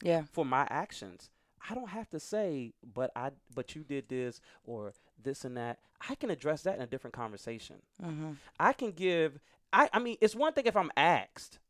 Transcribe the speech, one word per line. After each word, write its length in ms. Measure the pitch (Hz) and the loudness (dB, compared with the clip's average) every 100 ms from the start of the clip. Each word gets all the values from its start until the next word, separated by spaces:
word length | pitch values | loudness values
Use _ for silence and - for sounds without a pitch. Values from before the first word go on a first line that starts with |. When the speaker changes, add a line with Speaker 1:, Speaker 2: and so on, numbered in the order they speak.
Speaker 1:
Yeah. 220 | 175 165 151 | 2 2 0
Speaker 2:
for 140 | - 139 | -2 2
my 200 | 131 139 | 2 2
actions, 600 | 139 202 - 98 90 - _ _ _ - | -2 -4 -10 -14 -16 -20 _ _ _ -10
I 60 | 233 | -8
don't 140 | 226 | -8
have 200 | 214 214 | -10 -8
to 80 | 156 | -10
say, 540 | - 214 196 143 117 - | -4 -2 0 -2 -6 -12
"But 280 | 120 107 127 120 | -10 -4 -4 -2
I, 160 | 135 139 _ | -6 -8 _
but 220 | 127 123 156 | -10 -10 -12
you 80 | |
did 260 | 151 139 - | -6 -6 -4
this 320 | 127 123 117 - - | -4 -4 -6 -16 -20
or 300 | - 117 104 - _ _ | -12 -10 -10 -12 _ _
this 220 | 123 139 131 | -6 -6 -6
and 100 | 123 | -4
that." 220 | 120 120 _ - - | -6 -6 _ -14 -10
I 60 | 285 | -6
can 140 | 247 | -4
address 340 | 147 147 151 | -2 -2 -2
that 120 | 185 196 | -2 -4
in 60 | |
a 60 | 120 | -4
different 260 | 131 120 | -8 -8
conversation. 680 | 127 113 104 - 113 - - _ - | -8 -8 -8 -10 -10 -12 -18 _ -12
Speaker 1:
Mm-hmm. 300 | 170 151 156 143 - - | -8 -6 -8 -10 -10 2
Speaker 2:
I 140 | 190 | 2
can 180 | 269 233 | 2 -2
give, 480 | 160 185 170 156 143 - _ _ | 0 2 4 2 -2 -18 _ _
I, 160 | 202 294 | 6 6
I 60 | 208 | 4
mean, 180 | 240 220 | 0 2
it's 140 | 214 226 | 2 4
one 180 | 311 | 0
thing 120 | 311 233 | 2 2
if 100 | 208 | 2
I'm 160 | 165 - | 2 6
asked, 640 | 160 143 95 - - - _ | 6 6 2 -12 -18 -20 _